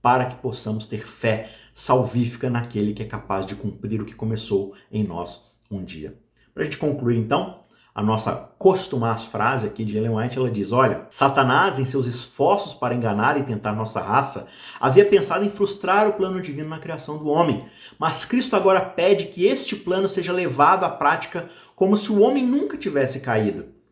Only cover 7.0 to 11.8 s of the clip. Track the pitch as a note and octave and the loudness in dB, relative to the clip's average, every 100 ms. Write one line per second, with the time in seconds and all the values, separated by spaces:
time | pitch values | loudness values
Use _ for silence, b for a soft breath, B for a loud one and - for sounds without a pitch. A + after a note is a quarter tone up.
7 | A#2+ A#2 A2 C#3+ F#3+ - _ b b - | 0 0 0 -2 -4 -12 _ b b -4
8 | G#2+ A2 - - - _ F#3+ F#3 - B2+ | 0 0 -2 -6 -10 _ 4 4 -2 -2
9 | A#2 A2+ - G#2 A2 C3 G#2+ - G#2+ G#2+ | -2 -2 -6 -2 0 0 -4 -6 -4 -2
10 | A2+ A2 A#2+ B2+ B2+ G#2+ F#2+ A#2+ B2+ F#2+ | -2 -2 -2 -2 -2 -2 0 2 2 2
11 | - - C#3 C#3 C3 C3+ F#3+ C3+ | -8 0 2 4 4 4 2 0